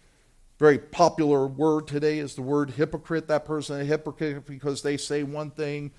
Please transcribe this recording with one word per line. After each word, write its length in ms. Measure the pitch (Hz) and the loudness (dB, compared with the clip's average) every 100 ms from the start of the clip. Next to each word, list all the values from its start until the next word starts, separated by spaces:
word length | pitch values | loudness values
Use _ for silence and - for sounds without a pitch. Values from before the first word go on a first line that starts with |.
| _ _ _ _ _ _ | _ _ _ _ _ _
Very 220 | 151 139 | 6 6
popular 720 | - - 165 165 151 143 135 | 0 4 4 4 2 2 2
word 400 | 135 156 156 143 | 2 2 2 -2
today 320 | 143 151 151 | -2 0 0
is 160 | 143 - | -6 -8
the 60 | |
word 280 | 127 147 139 | -2 0 0
hypocrite. 560 | 123 151 156 - 165 156 | 0 -2 -2 -6 -6 0
That 180 | 151 | -2
person 360 | 151 151 139 143 | 0 -6 -6 -6
is 20 | |
a 20 | 143 | -2
hypocrite 600 | 156 156 135 156 143 143 | -2 -2 -6 -6 -6 -12
because 360 | 139 147 139 | -8 -6 -4
they 140 | 143 143 | -2 -4
say 280 | - 147 | -2 -4
one 260 | 143 147 151 | -4 -6 -10
thing, 400 | 131 147 147 143 | -6 -6 -6 -10